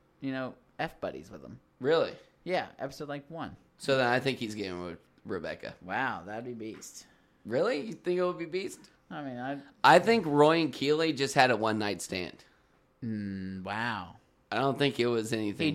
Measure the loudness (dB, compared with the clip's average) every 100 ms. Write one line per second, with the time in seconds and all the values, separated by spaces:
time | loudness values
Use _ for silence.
0 | _ _ -8 -6 -8 -10 _ -8 -8 -6
1 | -10 -10 -14 -16 -16 -18 _ -4 2 2
2 | 2 -4 -18 _ -6 -4 -4 -8 -12 -10
3 | -12 -12 -12 -12 -12 -14 _ _ 0 2
4 | 4 2 0 -2 -6 -6 -6 -6 -8 -12
5 | _ _ -8 -6 -6 -8 -12 -14 -6 -4
6 | -4 -6 -10 -10 -10 -10 -10 -12 -16 -20
7 | -20 _ _ _ -4 0 0 -2 -6 -6
8 | -2 0 0 -2 -6 -6 -6 -10 -20 _
9 | -14 -12 -10 -8 -8 -8 -12 _ 8 10
10 | 8 4 4 6 8 6 2 0 2 2
11 | 2 0 2 6 6 6 2 0 -2 -4
12 | -6 -6 -6 -12 -20 _ _ _ _ _
13 | -8 -6 -6 -6 -8 -8 -6 -6 -4 -6
14 | -10 -18 _ _ _ -2 0 2 0 2
15 | 2 2 0 -2 -2 -2 -2